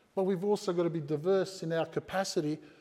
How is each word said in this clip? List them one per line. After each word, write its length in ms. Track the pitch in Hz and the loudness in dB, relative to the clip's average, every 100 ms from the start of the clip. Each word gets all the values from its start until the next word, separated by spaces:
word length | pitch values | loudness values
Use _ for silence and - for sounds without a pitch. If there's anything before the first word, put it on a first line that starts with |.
| _ | _
but 80 | - | -2
we've 220 | 190 185 | 0 2
also 280 | 202 208 - | 2 0 0
got 120 | 175 | 2
to 60 | 170 | 2
be 100 | 160 | 0
diverse 600 | 143 151 165 196 180 - | -2 -2 2 2 2 -4
in 100 | 165 | -4
our 120 | 165 | -2
capacity 760 | 160 151 - 185 190 - 151 156 - - | -2 -4 -4 -2 -2 0 -2 -2 -8 -20